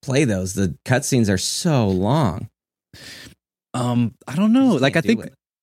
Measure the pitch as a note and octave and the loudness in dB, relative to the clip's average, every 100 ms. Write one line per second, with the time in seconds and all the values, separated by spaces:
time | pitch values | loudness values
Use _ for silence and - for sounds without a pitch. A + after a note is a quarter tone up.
0 | - C3 B2+ G2 F#2 G2 F#2+ C#2 - B2+ | -4 0 0 -2 -4 -2 -4 -4 -2 -2
1 | - C3 G#2 F#2+ - - F3+ C#3+ G#2 F#2 | 0 0 2 0 -2 -4 -2 0 0 0
2 | G2+ D3+ A#2+ E2 - _ _ _ _ - | 0 0 0 -4 -10 _ _ _ _ -20
3 | - - - _ _ _ _ B2+ A#2+ A#2+ | -20 -20 -20 _ _ _ _ -6 -2 0
4 | A#2 - - C#3 G#3+ B3 C4 D#3 C3+ E3 | -2 -4 -8 0 2 4 4 4 2 0
5 | E3 A3+ - _ _ _ | 0 -2 -2 _ _ _